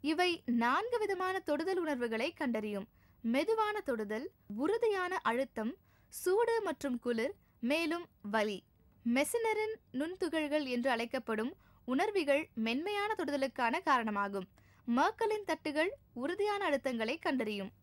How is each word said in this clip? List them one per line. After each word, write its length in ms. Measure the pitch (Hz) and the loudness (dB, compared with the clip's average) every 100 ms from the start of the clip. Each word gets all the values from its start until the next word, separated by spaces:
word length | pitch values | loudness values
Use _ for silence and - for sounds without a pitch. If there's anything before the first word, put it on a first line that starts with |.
இவை 240 | 285 311 359 339 - | 0 2 2 0 0
நான்கு 520 | 240 233 294 453 480 | 2 2 2 0 0
விதமான 400 | 415 370 370 381 | 0 0 0 -2
தொடுதல் 420 | 381 294 330 370 | 0 0 0 0
உணர்வுகளை 480 | 320 269 233 220 277 | 0 -2 -2 -2 -2
கண்டறியும். 540 | - 285 226 208 202 - _ _ - | -2 -2 -2 -2 -6 -8 _ _ -8
மெதுவான 560 | 233 254 320 440 427 427 | 0 0 2 2 2 0
தொடுதல், 460 | 320 233 208 214 330 _ _ 208 | -2 -2 -2 -4 -6 _ _ -2
உறுதியான 560 | 302 453 453 392 359 370 | 0 2 2 2 0 -2
அழுத்தம், 500 | - 240 269 - 220 339 _ _ _ | 0 0 -2 -2 -6 -6 _ _ _
சூடு 420 | - 359 392 466 453 | -4 2 4 4 2
மற்றும் 340 | 392 311 285 240 | 0 -2 -2 -2
குளிர், 360 | 247 233 254 415 _ _ | -2 -2 -2 -4 _ _
மேலும் 460 | 240 302 330 339 349 _ | 0 0 2 -2 -6 _
வலி. 340 | 208 220 214 196 _ _ _ - | -2 0 0 -4 _ _ _ -6
மெசினரின் 680 | 233 247 294 480 453 427 427 440 _ | 0 2 2 2 2 2 0 -4 _
நுண்துகள்கள் 720 | 254 320 370 349 320 302 302 269 | -4 -4 -2 -2 0 2 0 0
என்று 240 | 247 254 | 0 0
அழைக்கப்படும் 600 | 233 233 262 233 214 233 - - - - | 0 -2 -4 -4 -4 -4 -8 -20 -14 -2
உணர்விகள் 540 | 262 415 403 285 277 311 | 0 2 2 2 2 0
மென்மையான 560 | - 226 247 349 415 415 | -4 -2 0 -2 -2 -2
தொடுதலுக்கான 680 | 427 294 285 262 - 240 302 | -2 -2 0 -2 0 0 0
காரணமாகும். 680 | 349 262 220 202 202 202 185 - - - - | 2 2 2 -2 -2 -4 -8 -18 -20 -14 -2
மர்க்கலின் 580 | 240 339 - 440 427 392 | 2 2 2 0 0 -2
தட்டுகள் 460 | 311 311 294 349 539 _ | -4 0 0 0 -2 _
உறுதியான 500 | - 269 370 415 403 | -6 -4 0 0 0
அழுத்தங்களை 520 | 370 285 269 233 220 311 | 0 0 0 -2 -2 -2
கண்டறியும். 520 | 359 262 220 208 196 - | -2 0 -2 -4 -8 -12